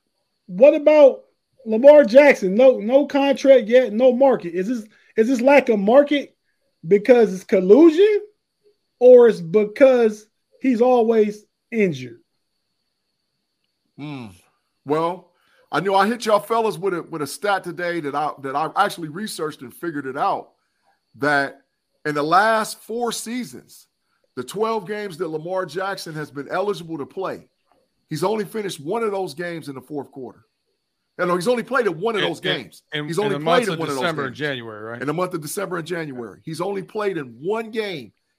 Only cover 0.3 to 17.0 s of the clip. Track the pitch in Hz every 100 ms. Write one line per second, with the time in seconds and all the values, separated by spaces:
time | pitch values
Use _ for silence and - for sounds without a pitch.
0.3 | _ - 180 277 311 294 302 269 - _
1.3 | _ _ _ 226 220 277 302 226 254 294
2.3 | 262 190 202 262 220 208 269 285 285 277
3.3 | 269 269 262 214 247 247 214 262 247 277
4.3 | 214 170 175 190 247 208 _ _ - 220
5.3 | 254 262 285 269 208 196 262 285 285 -
6.3 | _ _ _ _ _ 165 196 208 247 208
7.3 | 185 - 190 185 233 339 311 415 415 415
8.3 | _ _ _ _ _ _ - 247 247 233
9.3 | 175 165 208 208 - 269 247 226 214 _
10.3 | _ _ _ 262 220 247 247 226 220 208
11.3 | 208 _ _ - 233 190 135 123 - _
12.3 | _ _ _ _ _ _ _ _ _ _
13.3 | _ _ _ _ _ _ - 147 135 110
14.3 | 92 _ _ _ _ 135 156 165 180 _
15.3 | _ _ _ - 147 190 190 202 240 220
16.3 | 208 208 233 220 160 190 175